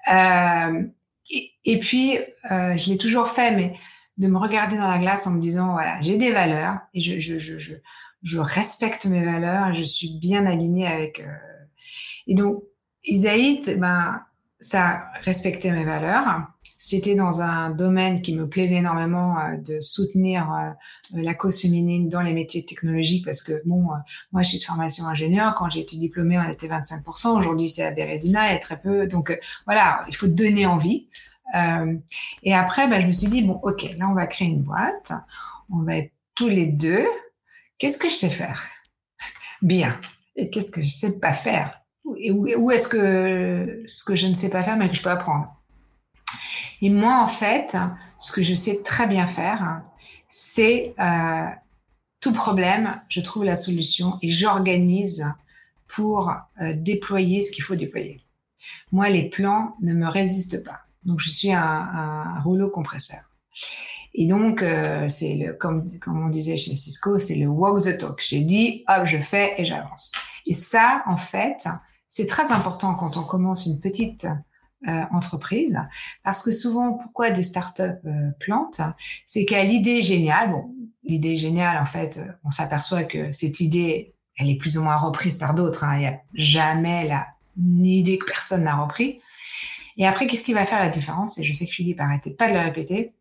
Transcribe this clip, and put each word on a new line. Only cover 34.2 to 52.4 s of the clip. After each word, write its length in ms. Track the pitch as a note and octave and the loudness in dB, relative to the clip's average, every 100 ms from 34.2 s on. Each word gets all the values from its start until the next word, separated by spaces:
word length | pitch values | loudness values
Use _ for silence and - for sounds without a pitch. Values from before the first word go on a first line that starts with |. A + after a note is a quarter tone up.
| F3 | 0
créer 200 | - F3 | 0 0
une 140 | D3+ | 0
boîte. 500 | C#3 D#3+ B3 G4+ - E3 - - - - _ | 0 -2 -2 -2 -8 -10 -12 -18 -16 -18 _
On 80 | F3 | -4
va 180 | D#3+ D#3+ | 0 -2
être 140 | C#3+ _ _ - | -4 _ _ -2
tous 140 | A#3+ | 2
les 180 | F#3+ E3 | 2 2
deux. 400 | D3 D#3+ F#3 G#4 A#4 - _ _ _ _ _ | 0 2 2 0 -2 -10 _ _ _ _ _
Qu'est-ce 180 | C#4 D4 | -2 0
que 120 | E4+ | 0
je 60 | E4 | 0
sais 140 | F3 | 0
faire ? 320 | C#3 - - - - _ _ _ _ - - - - | -2 -6 -8 -12 -18 _ _ _ _ -18 -16 -20 0
Bien. 360 | F3+ F3+ C3+ A#2+ - - _ - | 2 4 2 -2 -8 -20 _ -8
Et 160 | A3 | -6
qu'est-ce 200 | G#3+ - | -2 -2
que 120 | E3+ | -2
je 60 | C#3+ | 0
sais 300 | - G#3 - | 0 0 0
pas 140 | D#3+ | 0
faire ? 460 | C#3+ - D3+ D3 - _ _ D#4 A#3+ | 0 0 -2 -2 -10 _ _ -12 -6
Et 140 | A3+ | -2
où, 160 | G3+ G3+ A#3 | 0 2 2
où 140 | A#3+ | 4
est-ce 160 | A#3+ A#3 | 4 4
que, 960 | A3+ G3 F#3+ F#3 F#3 F3+ F3+ F3+ A3+ A3+ | 2 4 4 2 0 0 -2 -4 -8 -6
ce 180 | - | -4
que 120 | - F#3+ | 0 0
je 120 | F#3+ | 2
ne 60 | |
sais 160 | F3 - | 2 0
pas 140 | F#3 | 0
faire, 120 | F3+ A3 | 0 0
mais 140 | F#3+ | 0
que 60 | F3+ | 0
je 60 | |
peux 80 | F3+ | -2
apprendre ? 460 | F3+ F3 D3 D3 - _ _ _ _ _ _ - - - - - - | -2 0 -2 -2 -10 _ _ _ _ _ _ -8 -8 -8 -10 -12 -2
Et 80 | G3 | 2
moi, 320 | G3+ A3 B3+ | 4 4 4
en 60 | A3 | 2
fait, 500 | - G#3 C4 D4 F#3 F3+ - - _ | 0 0 0 0 -2 -2 -6 -18 _
ce 140 | - | -4
que 120 | - | 0
je 100 | E3+ | 0
sais 280 | F3+ - G3+ | 2 0 -2
très 240 | - - A#3 | -4 0 2
bien 200 | G3 F3+ | 2 0
faire, 540 | F3 E3+ A3 F3 D#3+ - _ - - _ | -2 -4 -2 -4 -6 -12 _ -20 -20 _
c'est, 640 | - - - A3 A#3+ - - | 4 4 6 6 4 0 -2
euh, 480 | F#3 E3+ E3 D#3+ D#3+ - _ _ _ _ _ _ | 0 2 0 -2 -4 -10 _ _ _ _ _ _
tout 140 | C4+ | -2
problème, 640 | A3+ | 0